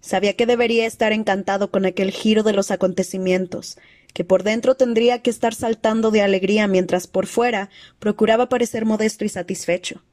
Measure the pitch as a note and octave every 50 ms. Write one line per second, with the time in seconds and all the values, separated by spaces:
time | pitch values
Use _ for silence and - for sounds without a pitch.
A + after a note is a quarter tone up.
0 | - - - F#3+ F#3+ G3+ G3 - A#3+ A#3 B3 A#3 A#3+ A3+ A#3 A3+ A3+ A3+ - -
1 | A#3 G#3+ G#3+ G#3+ G#3+ G#3+ F#3+ G3 F#3 - G3 G3 G3+ G3 - G3 F#3+ F#3 F#3 -
2 | G3 F#3+ - - - A3 A3 G#3+ G#3 A3 G#3 G3 G3 - G3+ F#3 - F#3 F3 F#3+
3 | F#3 - - F#3+ F#3 F#3 F#3 F#3 F#3 F3+ - - - - - - _ _ _ _
4 | _ _ _ - F3 F3 F#3+ F#3 F#3 G#3 A3 A#3 A#3 B3+ C4 - C4 A#3+ A#3 A3
5 | A#3 A#3+ B3 A#3+ _ B3 A3 - - A3+ A3 - C#4+ A3+ A3+ - - A3 A3 A3
6 | A3 A3 G#3+ G#3+ G3+ G3 G3 F#3+ F#3 F#3+ G#3 G#3+ G#3+ G3+ F#3+ F#3 F#3 F3 - F#3
7 | F3+ - - F#3+ F#3+ - - - A#3 B3 A#3 G3 G3 - _ - - - _ _
8 | - G#3+ G#3 - G#3+ A3 A3 A3+ B3 B3 B3+ B3 A#3+ A3+ - A3+ A3 A3 A3 G#3+
9 | A3 A3 - - G#3+ G#3+ - G3 F3 - F#3+ - - - F3 F3+ - - - -
10 | _ _